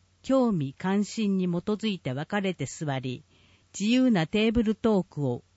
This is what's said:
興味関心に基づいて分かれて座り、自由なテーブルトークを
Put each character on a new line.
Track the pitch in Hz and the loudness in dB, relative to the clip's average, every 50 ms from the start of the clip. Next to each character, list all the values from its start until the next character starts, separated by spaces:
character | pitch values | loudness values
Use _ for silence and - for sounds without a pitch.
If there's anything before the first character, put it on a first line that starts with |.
| _ _ _ _ _ | _ _ _ _ _
興 | - 262 269 254 233 202 | 0 2 4 4 2 2
味 | 170 139 135 139 _ | 0 -2 -4 -6 _
関 | - 185 196 202 208 | -2 0 0 0 0
心 | - - - 220 202 196 | -2 -2 -4 -2 0 0
に | 190 185 | 0 0
基 | 180 | 0
づ | 170 175 - - 214 196 - 220 | -2 -2 -2 -2 -4 -2 -2 -4
い | 196 170 | -4 -4
て | - 143 127 | -6 -6 -6
分 | 135 156 | -6 -6
か | - - 208 | -4 -4 -2
れ | 190 196 175 | -2 -2 -4
て | - 139 | -4 -6
座 | - - - 165 147 135 131 | -8 -8 -6 -6 -4 -4 -4
り、 | 127 131 123 131 - _ _ _ _ _ _ _ _ _ _ - | -4 -6 -8 -10 -12 _ _ _ _ _ _ _ _ _ _ -4
自 | 190 214 240 | 0 2 4
由 | 254 254 254 226 | 4 4 4 4
な | 180 160 151 | 2 2 2
テ | - 208 214 226 | 0 2 2 2
ー | 220 | 2
ブ | 240 226 | 2 0
ル | 214 214 | 0 -2
ト | - - 226 214 190 175 | 0 0 2 2 2 0
ー | |
ク | - - 151 143 | -2 -6 -4 -2
を | 131 120 117 - _ _ | -2 -2 -4 -8 _ _